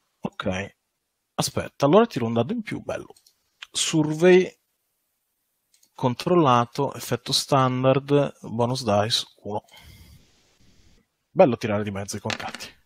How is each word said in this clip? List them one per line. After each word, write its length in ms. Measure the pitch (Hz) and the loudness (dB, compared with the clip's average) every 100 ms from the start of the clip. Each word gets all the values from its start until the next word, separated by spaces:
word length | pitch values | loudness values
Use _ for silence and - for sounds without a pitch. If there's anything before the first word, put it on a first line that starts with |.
| _ _ | _ _
Ok. 560 | - - 104 95 98 _ _ _ _ _ _ - | -12 -8 -6 -6 -8 _ _ _ _ _ _ -6
Aspetta, 500 | - - - - 143 | -4 -4 -8 -2 4
allora 180 | 185 233 | 4 4
tiro 200 | - 117 | -2 -4
un 80 | |
dado 180 | 117 120 | -2 -2
in 80 | 240 | -4
più, 220 | 214 98 | -8 -10
bello. 320 | 104 - - - _ _ _ - - | -8 -10 -12 -20 _ _ _ -20 -12
Survey 840 | - - 160 151 156 180 185 185 - _ _ _ _ _ _ _ _ _ _ _ _ _ | -6 -2 0 0 2 6 6 4 -6 _ _ _ _ _ _ _ _ _ _ _ _ _
controllato, 1000 | - 131 123 - 175 151 120 120 - - | -4 -4 -2 0 2 4 4 2 -2 -6
effetto 380 | 110 - 120 - | -6 -6 -6 -4
standard, 1080 | 139 - 139 131 127 131 135 139 143 143 - | -4 0 2 2 2 2 2 2 0 0 -6
bonus 420 | - 110 120 131 | -10 -4 -2 -2
dice, 400 | 120 104 107 - - _ | 0 0 0 -2 -6 _
uno. 180 | - 104 - - - - - - _ _ _ _ _ _ _ _ _ _ _ | -12 -12 -12 -20 -20 -20 -20 -20 _ _ _ _ _ _ _ _ _ _ _
Bello 260 | - 180 117 | 2 4 4
tirare 260 | 117 104 | -2 -2
di 80 | 104 | -4
mezzo 260 | 98 98 107 | -6 -8 -8
i 40 | |
contatti. 460 | 113 - - - - - | -6 -6 -8 -14 -16 -20